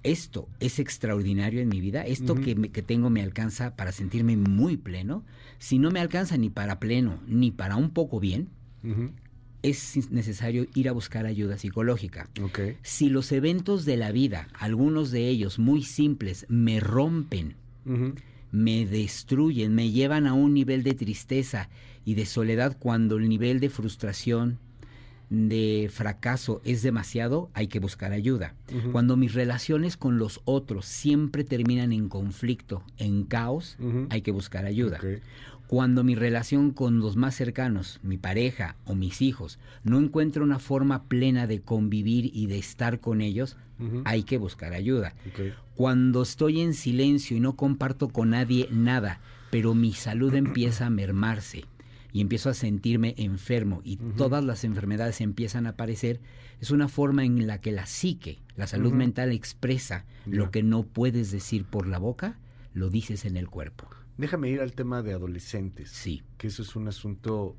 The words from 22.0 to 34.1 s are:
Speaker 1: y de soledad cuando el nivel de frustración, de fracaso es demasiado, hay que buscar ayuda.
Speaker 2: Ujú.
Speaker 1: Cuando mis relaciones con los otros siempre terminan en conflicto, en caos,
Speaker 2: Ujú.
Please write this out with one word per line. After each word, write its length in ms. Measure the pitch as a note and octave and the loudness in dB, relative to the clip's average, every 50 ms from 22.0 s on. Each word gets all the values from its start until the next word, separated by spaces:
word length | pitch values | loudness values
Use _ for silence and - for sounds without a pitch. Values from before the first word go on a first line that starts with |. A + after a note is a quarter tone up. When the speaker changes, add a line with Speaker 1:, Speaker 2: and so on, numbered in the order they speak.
| - | -2
Speaker 1:
y 100 | A2 A2+ | 0 0
de 100 | G#2 G#2+ | 0 0
soledad 520 | G2 - A#2+ A2+ A2 A2+ A2+ B2 C#3 C3+ - | 0 0 0 2 2 2 2 2 0 0 -2
cuando 380 | - B2 A#2 A2+ A2+ A2 A2 | -2 0 2 4 4 2 2
el 120 | G#2+ A2 A2 | 2 2 2
nivel 300 | A2 G2+ A#2 A#2+ B2+ C3 | 2 2 2 2 2 2
de 100 | C3+ C#3 | 2 0
frustración, 920 | - - G#2+ G#2+ - - - G2+ F#2+ - - A#2+ A#2 A#2 A#2+ A#2+ A#2+ A#2+ - - - - - - - - - - - - - - | -2 -2 -6 -6 -6 -4 -6 -6 -6 -4 0 0 2 2 2 0 -2 -4 -10 -20 -20 -20 -20 -20 -20 -20 -20 -20 -20 -20 -8 -2
de 580 | G#2+ A2 A2 G#2+ A2 A2 A2 G#2+ G#2+ G#2+ G#2+ G2+ | 0 2 2 4 2 2 2 2 2 2 0 -2
fracaso 680 | - - G#2+ G#2 G2+ - - A#2+ B2+ B2 - - G#2+ - - | -2 -4 -4 -4 -4 -4 -2 -2 -2 -2 0 -2 -4 -2 0
es 180 | A#2+ B2 A2+ | -2 0 2
demasiado, 680 | G#2+ C3 A#2 A2+ - - - A#2 A#2 A#2+ C3+ D#3+ F3 - - | 2 2 0 0 -2 -2 -4 -2 0 0 0 -2 -2 -4 -4
hay 120 | - A2 | -4 -4
que 140 | F#2+ - G#2+ | -2 -2 -2
buscar 320 | F#2+ F#2+ - - G2 F#2+ | -4 -4 -6 -6 -4 -2
ayuda. 420 | G2+ G#2 G2+ B2+ C3 A2+ F2 D2 - - - - | -2 0 0 0 0 0 -2 -6 -8 -14 -14 -8
Speaker 2:
Ujú. 200 | B2+ B2 A2 B2 | -6 -4 -2 0
Speaker 1:
Cuando 240 | A#2+ A#2+ A#2+ B2 B2+ | 2 4 4 6 6
mis 180 | B2+ C3 A#2 G#2 | 4 4 4 2
relaciones 640 | B2+ B2 A#2+ B2 B2 - - D#3 D3+ E3 F3 E3+ | 0 0 0 0 -2 -2 0 0 2 2 0 -4
con 220 | - - C3+ A#2+ A#2 | -2 0 2 2 2
los 220 | A2 G2 - - - | 2 -2 -4 -6 -2
otros 400 | - C3+ C#3 C3+ - G#2+ F#2+ F#2 | 0 0 0 0 -2 -6 -6 -6
siempre 560 | - - - - D3 D3 D3 D3+ C#3+ - C#3+ C#3+ | -8 -8 -2 2 4 4 4 2 0 -2 -4 -2
terminan 480 | - C3+ A#2+ A#2+ A#2+ B2 B2 B2 A#2+ | 0 0 2 2 4 4 4 2 2
en 160 | A2+ A2 G#2+ F#2+ | 2 0 0 -2
conflicto, 760 | F#2+ G2 G2 G2+ F#2+ - - A#2+ B2 - - - G2+ F#2 - - - - | -2 -4 -4 -4 -4 -2 -2 -2 -2 -2 -4 -8 -8 -8 -8 -12 -8 -4
en 260 | G#2+ G#2 G2+ G2+ G2 | -2 0 2 0 0
caos, 520 | - A#2+ A#2 A#2 A#2+ C3 E3 E3+ - - - | 0 -2 -2 0 -2 -2 -4 -6 -10 -12 -8
Speaker 2:
Ujú. 260 | B2 A#2+ A#2 B2 C3 - | -4 -2 -2 -2 -2 -2